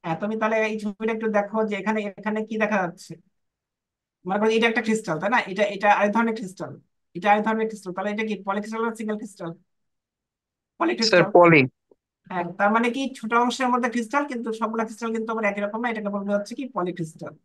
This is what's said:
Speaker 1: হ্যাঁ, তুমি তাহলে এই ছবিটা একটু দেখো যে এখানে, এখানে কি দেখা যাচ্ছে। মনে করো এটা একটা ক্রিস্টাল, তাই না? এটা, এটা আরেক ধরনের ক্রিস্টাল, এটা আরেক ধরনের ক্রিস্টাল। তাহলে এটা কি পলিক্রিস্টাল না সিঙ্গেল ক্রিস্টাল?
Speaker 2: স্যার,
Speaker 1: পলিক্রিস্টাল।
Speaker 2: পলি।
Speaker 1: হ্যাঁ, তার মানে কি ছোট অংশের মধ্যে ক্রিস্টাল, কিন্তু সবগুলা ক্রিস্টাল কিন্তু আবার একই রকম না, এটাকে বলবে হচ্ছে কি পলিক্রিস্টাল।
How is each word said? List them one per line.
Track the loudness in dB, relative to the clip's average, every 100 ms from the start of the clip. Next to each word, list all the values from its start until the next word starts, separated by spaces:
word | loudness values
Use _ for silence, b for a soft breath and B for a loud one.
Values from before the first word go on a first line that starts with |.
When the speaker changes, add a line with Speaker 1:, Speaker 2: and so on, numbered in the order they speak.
Speaker 1:
হ্যাঁ, | -4 -4
তুমি | -2 -2
তাহলে | 0 2
এই | 0 -2
ছবিটা | -6 -4 -4
একটু | -2 2
দেখো | 2 2 0 0
যে | 0
এখানে, | -2 -2 -4
এখানে | -6 -4 -4 -4
কি | -2
দেখা | 0 0
যাচ্ছে। | -2 -6 -18 -20 _ _ _ _ _ _ _ _ _ _
মনে | -4 2
করো | 4
এটা | 4 4
একটা | 2
ক্রিস্টাল, | 0 0 0 -2
তাই | 2
না? | 0 0
এটা, | 0 0
এটা | 2 4
আরেক | 4 4
ধরনের | 2 0 -2
ক্রিস্টাল, | -8 -10 -12 -14 _ _ _ -4
এটা | 2
আরেক | 4
ধরনের | 2 0 -2
ক্রিস্টাল। | -4 -10
তাহলে | -6 -6
এটা | -4 -4
কি | -4
পলিক্রিস্টাল | -4 -4 -4 -4
না | -4
সিঙ্গেল | -4 -6 -6
ক্রিস্টাল? | -8 -12 -12
Speaker 2:
স্যার, | -12 _ _ _ _ _ _ _ _ _ _ _ _
Speaker 1:
পলিক্রিস্টাল। | -2 0 4 6 6
Speaker 2:
পলি। | 8 10 8 4 _ _ _ _ _ _
Speaker 1:
হ্যাঁ, | -6 -6 0
তার | 2
মানে | 2 0
কি | -2 -6
ছোট | -6 -2
অংশের | 0 2 0 0
মধ্যে | 0 0
ক্রিস্টাল, | -4 -2 -2 -2
কিন্তু | -6 -6
সবগুলা | -4 -4 -4
ক্রিস্টাল | -6 -6 -6
কিন্তু | -4 -4
আবার | 0 0
একই | 0
রকম | -6 -4
না, | -4
এটাকে | -4 -4
বলবে | -6 -2
হচ্ছে | -2 -4
কি | -10 -8
পলিক্রিস্টাল। | -4 -4 -4 -8 -10 -16 -16